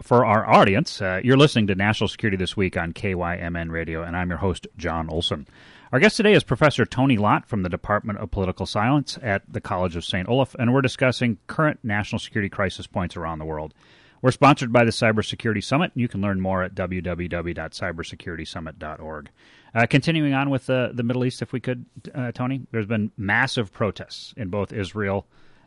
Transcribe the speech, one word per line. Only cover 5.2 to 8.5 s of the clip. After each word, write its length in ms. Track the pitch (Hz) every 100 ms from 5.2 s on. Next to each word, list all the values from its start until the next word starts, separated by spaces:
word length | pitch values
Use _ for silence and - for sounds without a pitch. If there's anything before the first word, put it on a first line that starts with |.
| - 76 - - - - -
Our 80 | 127
guest 180 | 208 -
today 160 | 208
is 100 | 175
Professor 420 | - 127 151 - 127
Tony 320 | 127 135 107
Lott 300 | 104 143 -
from 140 | 107
the 60 | 90
Department 500 | 90 - 104 104 101
of 120 | 107
Political 340 | 101 92